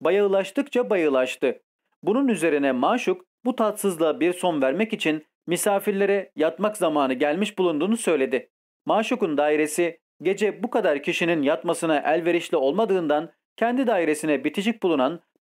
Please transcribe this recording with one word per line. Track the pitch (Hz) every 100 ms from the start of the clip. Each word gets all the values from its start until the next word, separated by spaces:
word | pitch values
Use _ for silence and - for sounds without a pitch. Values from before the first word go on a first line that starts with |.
bayağılaştıkça | 156 196 202 190 190 - 285 247 240
bayağılaştı. | 202 156 135 127 - 131 117 _ _ _ _
Bunun | 156 226 277
üzerine | 196 160 147 139
Maşuk | 127 147 233 - 185 - _
bu | 240 247
tatsızlığa | 220 214 202 165 160 127
bir | 165
son | 180 185 156
vermek | 131 160 220
için | 190 165 156 - _ -
misafirlere | 170 - 196 196 196 202 202 185 -
yatmak | 156 165 208 214
zamanı | 170 151 135
gelmiş | 127 147 160 208 208
bulunduğunu | 180 151 180 226
söyledi. | - 156 131 123 - _ _ _ -
Maşuk'un | 185 220 254 190 143
dairesi | 147 151 151 147 170 160 _ _
gece | 156 208 208 165
bu | 220
kadar | 240 185 143
kişinin | 143 165 170 170
yatmasına | 139 160 170 160 165 147
elverişli | 135 160 170 170 160 165
olmadığından | 135 175 220 190 160 147 160 - _ -
kendi | 226 247 254
dairesine | 202 160 151 160 143
bitişik | 147 147 202 226
bulunan | 180 156 131 170 - _